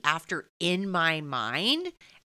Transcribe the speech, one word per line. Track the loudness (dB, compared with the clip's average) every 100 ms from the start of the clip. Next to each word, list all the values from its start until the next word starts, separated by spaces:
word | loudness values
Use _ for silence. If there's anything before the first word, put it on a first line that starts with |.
| 0
after | 0 -2 -6 -6 -4
in | 0 0 0
my | 2 2 0
mind, | -2 -4 -2 0 2 0 -2 -10 -18 -8